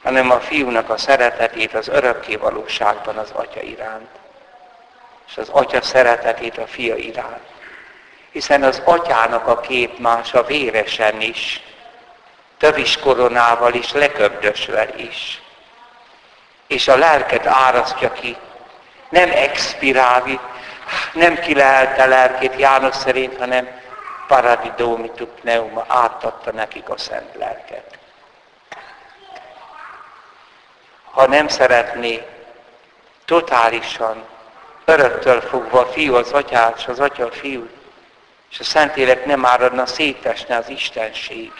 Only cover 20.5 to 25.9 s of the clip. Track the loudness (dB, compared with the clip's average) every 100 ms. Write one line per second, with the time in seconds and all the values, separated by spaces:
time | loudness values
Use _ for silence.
20.5 | -16 -18 -18 -10 -8 -8 2 2 2 -2
21.5 | 4 6 6 4 4 4 6 4 2 -4
22.5 | 2 4 4 2 -2 -2 -2 -2 -6 -2
23.5 | -2 -4 -12 -20 -18 -16 -16 2 4 4
24.5 | 2 0 -4 -2 -2 -6 -12 -14 -10 -2
25.5 | -2 -2 -8 -2